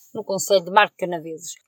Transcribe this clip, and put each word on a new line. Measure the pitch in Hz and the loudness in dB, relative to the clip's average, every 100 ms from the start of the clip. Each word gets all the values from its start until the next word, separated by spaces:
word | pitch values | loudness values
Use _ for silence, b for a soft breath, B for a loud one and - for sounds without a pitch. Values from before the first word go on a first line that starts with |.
| _ | _
no | 226 208 | -12 -6
concelho | 190 - 196 175 | -4 2 2 4
de | |
Marco | 202 208 - | 4 4 0
Canaveses. | 180 175 160 160 - - | -6 -6 -8 -12 -14 -16